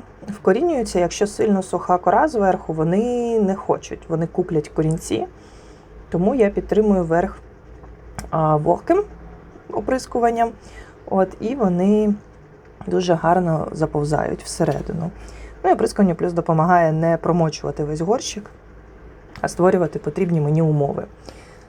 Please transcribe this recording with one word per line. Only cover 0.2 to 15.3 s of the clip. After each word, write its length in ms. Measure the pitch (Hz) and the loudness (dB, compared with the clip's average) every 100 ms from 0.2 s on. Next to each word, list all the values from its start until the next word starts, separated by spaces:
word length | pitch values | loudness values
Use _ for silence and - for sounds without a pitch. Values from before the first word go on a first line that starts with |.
| - | -14
вкорінюються, 720 | 202 - 196 339 294 214 185 | -4 2 2 2 0 0 0
якщо 260 | 175 - 208 | 0 0 -4
сильно 360 | - 220 196 | 0 2 2
суха 360 | 190 180 - 180 | 0 -4 0 0
кора 300 | 180 196 311 | 4 4 4
зверху, 440 | 247 190 180 - | 2 2 2 -2
вони 680 | 160 160 185 240 247 233 226 | -2 2 2 0 0 0 2
не 140 | 196 | 2
хочуть, 460 | 190 - 143 - - - | 0 -2 -2 -4 -12 -6
вони 180 | 160 165 | -4 -4
куплять 420 | - 180 160 151 | -2 -2 -2 -2
корінці. 580 | - 156 165 - - 370 - - - - - - - - | -2 0 -2 -2 -4 -4 -10 -20 -20 -20 -20 -20 -20 -6
Тому 240 | 170 190 | 0 0
я 160 | 269 208 | 2 2
підтримую 540 | - - 190 214 196 | 0 -2 2 4 4
верх, 340 | 165 165 196 - - - - - - - - - - | 2 0 0 -4 -20 -20 -20 -20 -20 -20 -20 -16 -6
а, 260 | 156 156 151 | 0 2 2
вогким 480 | 156 175 - 359 415 - - - - - - | 2 0 2 0 0 -8 -20 -20 -20 -20 -10
оприскуванням, 800 | - 214 262 247 247 233 233 233 233 - - - - - | -8 -2 -4 -2 0 0 2 -2 -4 -18 -20 -20 -18 -4
от, 260 | 196 190 - | 0 0 -2
і 140 | 220 | -6
вони 600 | 277 202 175 190 214 214 208 - - - - - - - | -2 0 2 2 4 2 -2 -6 -20 -20 -20 -20 -16 -4
дуже 280 | 180 180 | -2 2
гарно 540 | 165 160 180 180 160 - | 2 4 2 2 -2 -4
заповзають 720 | - 156 151 147 151 - - | -4 -4 -2 -2 0 -2 -4
всередину. 680 | - - 160 - - 165 165 - - | -8 -2 -2 -2 -4 -6 -8 -10 -18